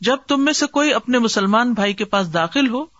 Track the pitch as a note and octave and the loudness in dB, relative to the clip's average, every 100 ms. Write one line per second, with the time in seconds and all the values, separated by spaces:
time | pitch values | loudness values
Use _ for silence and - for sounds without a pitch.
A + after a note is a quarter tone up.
0 | G3 C4+ - C#4+ C#4 D4 D4 C#4+ D4+ A3 | -2 -2 0 0 0 0 -2 0 0 0
1 | A3+ B3 A3+ G#3+ G3 A3 B3 G#3+ G3+ G3 | 0 0 0 0 2 2 0 0 -2 -2
2 | G#3 G3+ F3+ E3+ E3 C#4 C4+ B3 D#4+ _ | -2 -2 0 -2 -2 0 0 -2 -8 _